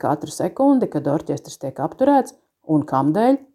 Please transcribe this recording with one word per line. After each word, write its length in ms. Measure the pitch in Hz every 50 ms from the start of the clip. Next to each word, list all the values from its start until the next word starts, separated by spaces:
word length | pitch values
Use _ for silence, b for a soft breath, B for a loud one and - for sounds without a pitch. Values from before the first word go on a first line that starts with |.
katru 320 | - 123 143 151 - - -
sekundi, 560 | - - 185 - - 269 277 277 254 220 -
kad 180 | - - 139 143
orķestris 540 | 143 160 - - 143 139 - - - -
tiek 180 | - 135 131 -
apturēts, 540 | 139 160 - - 262 285 285 269 254 262 - _ _ _ _ _ _ -
un 160 | 156 151 135
kamdēļ 520 | - 135 131 135 147 156 202 226 254 269 269 - _ _